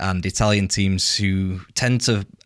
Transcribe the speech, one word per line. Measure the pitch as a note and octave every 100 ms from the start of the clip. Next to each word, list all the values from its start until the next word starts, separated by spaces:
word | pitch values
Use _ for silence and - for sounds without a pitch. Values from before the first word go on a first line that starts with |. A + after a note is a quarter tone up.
and | F#2+ F2+
Italian | F#2 - G#2+ G#2 F#2+
teams | - G2 F#2 - G#2+
who | G2+ F#2+ F#2+ F#2 -
tend | - B2 B2
to, | A#2+ G#2 G2 -